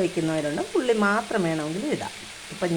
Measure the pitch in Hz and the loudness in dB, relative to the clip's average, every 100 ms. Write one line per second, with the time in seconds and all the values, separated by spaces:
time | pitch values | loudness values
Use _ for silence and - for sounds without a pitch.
0 | 175 175 160 156 147 147 392 359 254 220 | 2 2 0 0 0 -2 0 0 4 4
1 | 202 214 208 214 165 160 151 180 285 214 | 4 2 0 0 2 0 -2 -2 -2 -2
2 | - - - - - - 180 | -4 -8 -14 -14 -12 -4 0